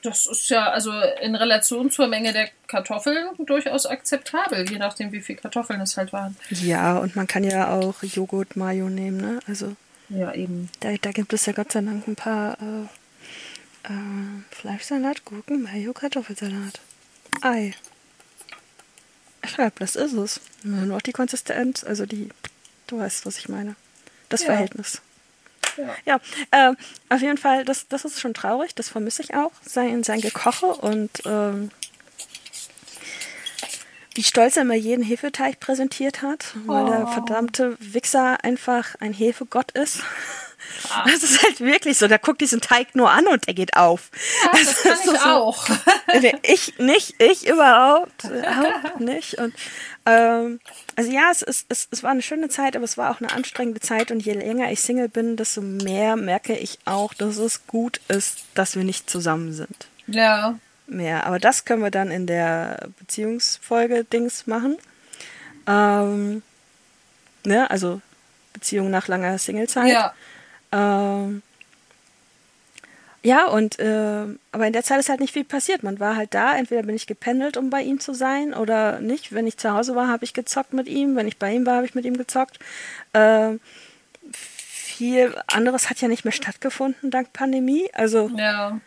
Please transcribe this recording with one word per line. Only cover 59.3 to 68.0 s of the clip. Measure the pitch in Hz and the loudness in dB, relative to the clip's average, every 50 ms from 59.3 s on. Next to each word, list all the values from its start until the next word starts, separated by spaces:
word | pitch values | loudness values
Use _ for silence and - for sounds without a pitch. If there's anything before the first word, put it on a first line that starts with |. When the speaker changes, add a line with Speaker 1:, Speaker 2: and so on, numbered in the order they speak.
| 160 160 165 165 156 | 0 0 -2 -6 -8
Speaker 2:
sind. | 156 - - - - - - _ _ - | -10 -10 -12 -14 -18 -20 -20 _ _ -12
Speaker 1:
Ja. | - 208 226 226 220 214 208 208 220 233 220 _ _ _ _ _ | -6 0 2 4 4 4 4 2 -2 -2 -4 _ _ _ _ _
Speaker 2:
Mehr. | - 269 185 175 160 160 160 - | -12 -8 -6 -4 -2 -2 -2 0
Aber | - 180 180 | 0 -2 4
das | - 220 262 - - | 4 4 4 4 0
können | - 240 226 214 | 0 0 0 0
wir | 202 | 0
dann | 196 196 196 190 | 0 0 -2 -2
in | 160 185 185 | -2 -4 -2
der | 175 170 170 170 165 165 165 165 - - - - - 190 _ | -2 0 0 0 0 0 -2 -4 -6 -8 -10 -12 -14 -16 _
Beziehungsfolge-Dings | 185 _ - - 214 220 226 240 - - - - - - 240 233 233 240 247 233 233 - - 233 240 240 - - - | -10 _ -6 -4 -4 -4 -2 -2 -2 -2 -2 -4 -4 0 2 2 2 4 2 0 0 0 0 0 0 0 -4 -6 -6
machen. | - 220 233 233 269 294 349 - _ _ _ _ - - - - - - - - - - - - | -4 -4 0 0 0 -2 -2 -6 _ _ _ _ -20 -20 -20 -18 -20 -18 -20 -20 -20 -20 -12 -2
Ähm, | - 202 208 208 208 202 208 202 202 202 208 202 202 208 220 214 _ _ _ _ _ _ _ _ _ _ _ _ _ _ _ _ _ _ _ _ | 2 4 4 6 6 4 4 2 2 0 0 -2 -2 -4 -6 -8 _ _ _ _ _ _ _ _ _ _ _ _ _ _ _ _ _ _ _ _
ne, | 202 196 226 254 - | 2 4 4 4 2
also | - 196 190 175 175 196 | 0 -2 -2 -2 -4 -4